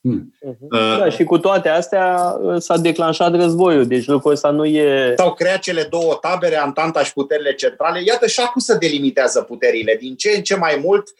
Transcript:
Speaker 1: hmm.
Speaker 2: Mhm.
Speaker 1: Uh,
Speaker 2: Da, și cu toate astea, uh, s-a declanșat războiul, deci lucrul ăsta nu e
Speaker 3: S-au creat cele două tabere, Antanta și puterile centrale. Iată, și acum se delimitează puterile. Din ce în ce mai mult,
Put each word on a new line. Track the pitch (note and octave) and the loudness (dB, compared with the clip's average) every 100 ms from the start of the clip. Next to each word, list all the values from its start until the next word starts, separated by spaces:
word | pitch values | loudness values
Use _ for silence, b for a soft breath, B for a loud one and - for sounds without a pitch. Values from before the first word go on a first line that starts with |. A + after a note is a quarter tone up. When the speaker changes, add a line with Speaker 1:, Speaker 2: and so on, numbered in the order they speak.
Speaker 1:
hmm. | B2+ G#2+ - _ | -4 -4 -6 _
Speaker 2:
Mhm. | C#3 A#2+ C#3+ | -16 -16 -6
Speaker 1:
Uh, | A2+ A3 G#3+ | -2 0 2
Speaker 2:
Da, | F#3 | 0
și | - | 0
cu | E3 E3+ | 2 2
toate | F#3+ F#3+ E3+ | 2 0 0
astea, | D#3+ E3+ G3 F#3 F3+ F3 - | 0 0 -2 0 0 -2 -2
uh, | F#3 F3 | -2 -2
s-a | - E3+ | 0 0
declanșat | E3 D#3+ E3 D#3+ F3 | 0 0 0 2 2
războiul, | E3+ F3 E3 F#3 D3+ A#2+ | 2 2 2 4 4 2
deci | B2+ A#2+ | 0 0
lucrul | C#3+ D3 | 0 2
ăsta | D3 D3 | 2 2
nu | D3 | 0
e | D3+ D3+ D3 C#3 C3 - | 0 2 2 2 2 2
Speaker 3:
S-au | F3+ | 0
creat | - F3 F#3+ | 0 -2 -2
cele | F#3 E3+ | -4 -4
două | D3+ E3+ E3 | -2 -2 0
tabere, | D3 D#3+ F3+ E3+ D#3 | -2 -2 -2 0 0
Antanta | C#3+ C#3 D#3+ D#3+ | -2 -2 -2 0
și | C3+ | -2
puterile | - C#3 D3+ C#3+ | -2 -2 -2 -2
centrale. | C3+ C3 - D#3 F3 | -2 -2 -2 -4 -2
Iată, | F3+ A#3+ A#3+ | 0 0 0
și | - | 0
acum | A#3+ A#3+ | -2 -2
se | - G3 | 0 2
delimitează | E3 D3 C#3 C#3 B2 B2 | 2 0 0 2 0 0
puterile. | G#2+ A#2 B2 A2+ A2 A2 | -4 -2 0 0 0 -2
Din | B2+ C3 | -4 -4
ce | G#3 G#3 | -2 0
în | |
ce | F3 F#3+ | 0 -2
mai | E3 C#3+ | 0 -2
mult, | D#3 G3+ - _ | 0 0 -2 _